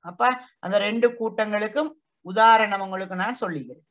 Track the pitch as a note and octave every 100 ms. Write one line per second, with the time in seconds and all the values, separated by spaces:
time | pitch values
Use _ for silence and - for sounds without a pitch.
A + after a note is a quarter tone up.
0 | E3+ F3+ B3 B3+ - _ F3+ G3+ G3+ A#3
1 | A#3+ A#3+ A3 - G#3+ G#3 G#3+ C4+ D#4 -
2 | _ _ F3+ F#3+ A3+ A3+ G#3+ G3 F#3+ F#3+
3 | F#3 F#3 G3+ B3 G3 D#3 A#2+ E3+ _